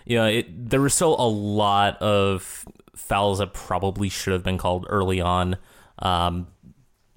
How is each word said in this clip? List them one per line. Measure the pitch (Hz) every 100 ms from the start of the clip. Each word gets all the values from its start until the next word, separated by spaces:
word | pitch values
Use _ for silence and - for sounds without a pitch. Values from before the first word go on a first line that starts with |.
| -
you | 117
know, | 110
it, | 110 - 82 120
there | 135
were | 139
still | - 170 151
a | 123
lot | 107 104 104 104 101 101 -
of | 107 104 98 95 - - - - - -
fouls | - 101 101 95
that | 95
probably | - - 90 98 95 101
should | - -
have | 92
been | 92 92
called | 92 90 92
early | 104 92 92
on. | 87 90 90 92 - - - -
Um, | 92 87 87 87 90 - - - _ _ _